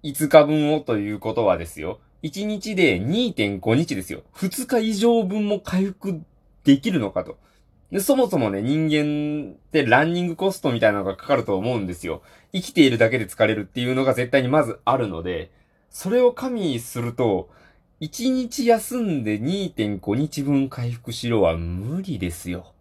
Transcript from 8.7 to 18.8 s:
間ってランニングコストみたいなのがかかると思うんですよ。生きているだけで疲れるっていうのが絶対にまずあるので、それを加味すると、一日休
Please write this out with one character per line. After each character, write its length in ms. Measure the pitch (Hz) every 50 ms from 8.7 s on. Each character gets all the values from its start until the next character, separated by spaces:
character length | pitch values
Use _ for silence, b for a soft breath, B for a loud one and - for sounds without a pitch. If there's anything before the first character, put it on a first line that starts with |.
| 143 156 160 156
間 640 | 151 151 147 147 147 147 151 151 151 151 139 98 -
っ 20 | _ _ _
て 120 | - 156 135
ラ 200 | 117 117 131 156
ン 100 | 165 170
ニ 80 | 175
ン 60 | 180
グ 80 | 175 165
コ 160 | - 185 190
ス 100 | 185 -
ト 100 | - 143
み 80 | 120 113
た 100 | 117 107
い 40 | 101
な 60 | 101
の 40 | 92
が 120 | 98 92
か 100 | - -
か 100 | - 143
る 100 | 127 -
と 120 | - 101
思 180 | 92 101 123 123
う 40 | 110
ん 80 | 95
で 60 | 90 87
す 100 | 82 -
よ。 160 | 85 76 - b b b b b b -
生 80 | 185
き 100 | 180 - -
て 80 | 170
い 80 | 147 131
る 80 | 120 113
だ 100 | 117 110
け 80 | 123
で 80 | 120 110
疲 180 | - - - 113
れ 80 | 107 110
る 60 | 107
っ 20 | 101
て 160 | - _ 127
い 100 | 123 123
う 40 | 127
の 100 | 131 135
が 80 | 131 120
絶 180 | 120 123 123
対 120 | 135 139 127
に 60 | 123
ま 120 | 139 156
ず 180 | 143 117 104 - _
あ 100 | - 131
る 120 | 135 117
の 160 | 98 85 82 82
で、 260 | 90 90 80 82 - _ _ _ _ _ _ _ _
そ 220 | - - - 190
れ 100 | 226 247
を 100 | 247 240
加 200 | 240 - 254 262
味 280 | 247 226 190 160 127 117
す 220 | 117 - - 123
る 120 | 117 120 117
と、 360 | - 127 110 98 87 78 b b b b b b b b b _ _
一 300 | 156 156 - - 233 262
日 380 | 262 254 247 240 - - 240
休 300 | 233 233 220